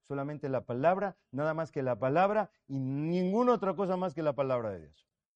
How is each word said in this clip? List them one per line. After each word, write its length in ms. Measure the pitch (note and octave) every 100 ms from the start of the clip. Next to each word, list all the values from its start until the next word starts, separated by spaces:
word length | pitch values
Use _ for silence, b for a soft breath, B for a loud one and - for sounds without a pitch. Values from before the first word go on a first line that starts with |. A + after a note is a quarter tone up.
| -
solamente 400 | C#3 C#3 D3 C#3+
la 160 | B2+
palabra, 520 | - B2 D#3 F#3+ G3 - _
nada 240 | B2+ D#3
más 160 | D#3+ D#3+
que 100 | D3
la 160 | C3 A2+
palabra 540 | C3 D3+ G3 G#3+ - _ -
y 140 | C3+
ninguna 720 | C3 C#3 D#3 F3+ F#3 G#3 B3
otra 240 | A#3 F#3+ E3
cosa 200 | F#3+ F#3
más 180 | F#3
que 80 | E3
la 120 | D#3
palabra 360 | C3+ C3+ B2+ A2
de 100 | F#2
Dios. 280 | D2+ _ _ _ _